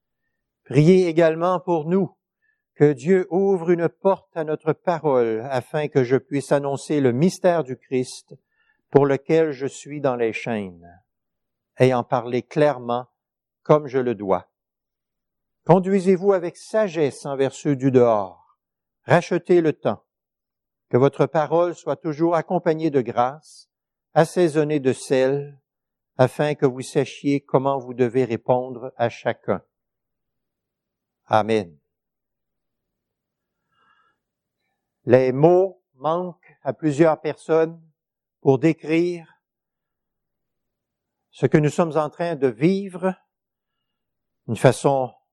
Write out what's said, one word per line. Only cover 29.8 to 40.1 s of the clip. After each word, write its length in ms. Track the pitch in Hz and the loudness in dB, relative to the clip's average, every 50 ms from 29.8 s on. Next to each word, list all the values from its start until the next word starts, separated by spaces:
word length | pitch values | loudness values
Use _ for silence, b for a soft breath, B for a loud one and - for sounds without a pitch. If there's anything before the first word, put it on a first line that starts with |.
| _ _ _ _ _ _ _ _ _ _ _ _ _ _ _ _ _ _ _ _ _ _ _ _ _ _ _ _ _ | _ _ _ _ _ _ _ _ _ _ _ _ _ _ _ _ _ _ _ _ _ _ _ _ _ _ _ _ _
Amen. 500 | - 110 107 104 110 110 110 95 85 76 _ _ _ _ _ _ _ _ _ _ _ _ _ _ _ _ _ _ _ _ _ _ _ _ _ _ _ _ _ _ _ _ _ _ _ _ _ _ _ _ _ _ _ _ _ _ _ _ _ _ _ _ _ _ _ _ _ _ _ _ _ _ _ _ _ - | 0 0 0 2 2 0 -2 -2 -4 -12 _ _ _ _ _ _ _ _ _ _ _ _ _ _ _ _ _ _ _ _ _ _ _ _ _ _ _ _ _ _ _ _ _ _ _ _ _ _ _ _ _ _ _ _ _ _ _ _ _ _ _ _ _ _ _ _ _ _ _ _ _ _ _ _ _ 0
Les 260 | 123 117 131 131 131 | 4 4 4 4 2
mots 500 | 123 135 151 170 180 180 190 190 185 _ _ _ _ | 0 2 4 4 4 4 2 0 -4 _ _ _ _
manquent 640 | 127 135 151 165 175 185 180 - _ _ _ _ _ | _ -4 -4 -4 -4 -6 -10 -12 _ _ _ _ _
à 120 | - 139 123 | -8 -8 -8
plusieurs 480 | - 160 156 139 135 170 160 151 - | -4 -4 -2 2 2 2 2 2 0
personnes 580 | - 151 143 - - - 160 160 160 160 165 165 _ _ _ _ _ _ _ _ _ _ _ _ | -4 -8 -8 -8 -4 -2 0 0 0 -2 -6 -14 _ _ _ _ _ _ _ _ _ _ _ _
pour 160 | - 143 135 123 | 2 2 2 4
décrire 680 | 135 165 160 _ - 147 160 165 175 175 175 170 160 _ _ _ _ _ _ _ _ _ _ _ _ _ _ _ _ _ | 2 0 0 _ -4 -2 -2 0 0 -2 -4 -10 -14 _ _ _ _ _ _ _ _ _ _ _ _ _ _ _ _ _